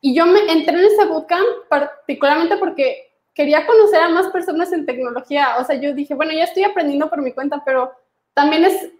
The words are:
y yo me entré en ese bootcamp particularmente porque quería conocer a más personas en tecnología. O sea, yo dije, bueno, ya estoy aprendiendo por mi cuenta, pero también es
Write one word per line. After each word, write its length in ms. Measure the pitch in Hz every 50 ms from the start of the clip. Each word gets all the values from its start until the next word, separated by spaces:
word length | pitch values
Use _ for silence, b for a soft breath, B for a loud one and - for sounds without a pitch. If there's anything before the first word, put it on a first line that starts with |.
y 140 | - 277 247
yo 100 | 302 330
me 140 | 349 370 415 415 370
entré 220 | 330 320 302 - - 349
en 80 | 370
ese 200 | 427 415 427 403
bootcamp 420 | 339 320 311 311 - 349 349 392 480 - - - _
particularmente 880 | - 269 294 294 - - _ - 269 - - 277 294 311 339 330 403 381
porque 500 | 370 349 - - 269 208 - - - _ _ _ _ _ _
quería 320 | - 294 285 294 302 302
conocer 360 | - 466 440 427 415 415 320
a 80 | 330 339
más 180 | 330 339 381 -
personas 460 | - 370 - - 320 320 349 349 359
en 120 | 330 285
tecnología. 720 | - 262 247 254 240 240 247 247 _ 277 285 277 254 233 240
O 40 | 254
sea, 120 | 254 - 269
yo 160 | 269 285 277
dije, 200 | 262 285 - 294
bueno, 180 | 254 302 320 311
ya 100 | 320 330
estoy 200 | 349 - 370 381
aprendiendo 460 | 403 403 381 330 294 277 285 302 311
por 120 | - 294
mi 100 | 277 254 240
cuenta, 300 | - 262 285 294 285 285
pero 280 | 269 262 262 247 254 - _ _ _ _ _ _ _ _
también 320 | - 294 302 311 311 339
es 240 | 381 359 - - - _ _